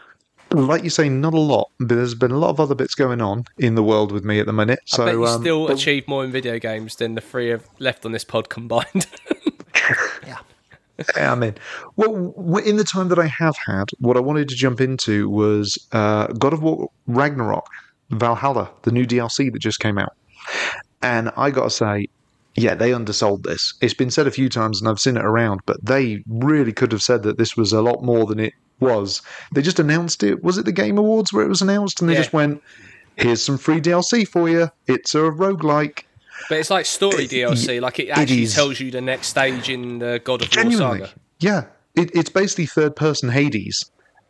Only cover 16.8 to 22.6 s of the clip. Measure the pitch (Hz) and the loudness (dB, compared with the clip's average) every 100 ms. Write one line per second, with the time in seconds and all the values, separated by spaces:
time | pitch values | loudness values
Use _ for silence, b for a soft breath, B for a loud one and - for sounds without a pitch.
16.8 | - _ - 120 147 139 110 92 - B | -6 _ -4 0 0 0 -2 -2 -6 B
17.8 | B B - 113 117 117 139 123 92 - | B B -8 -2 0 0 0 -2 -4 -6
18.8 | - 117 123 123 117 - 135 110 110 - | -2 0 2 0 -2 -2 -2 -2 -4 -2
19.8 | 110 101 98 - _ B B B B B | -2 0 -2 -6 _ B B B B B
20.8 | - _ 123 117 113 - 135 131 113 - | -14 _ -2 0 -2 0 0 0 0 0
21.8 | 110 104 101 _ _ _ _ - | 0 0 -4 _ _ _ _ -2